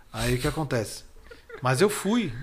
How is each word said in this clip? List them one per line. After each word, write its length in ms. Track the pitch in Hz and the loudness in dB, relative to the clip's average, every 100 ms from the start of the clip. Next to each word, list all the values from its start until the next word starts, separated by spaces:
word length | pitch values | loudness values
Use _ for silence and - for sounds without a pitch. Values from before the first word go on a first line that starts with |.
| - | -12
Aí 220 | 110 120 | -2 0
o 60 | 123 | 2
que 60 | 147 | 0
acontece? 580 | 156 143 120 104 - - - - - - - | -2 0 0 -2 -8 -16 -20 -20 -20 -18 -4
Mas 180 | 127 131 | 0 4
eu 80 | 202 | 4
fui, 420 | - 190 240 175 120 | 2 2 2 2 -4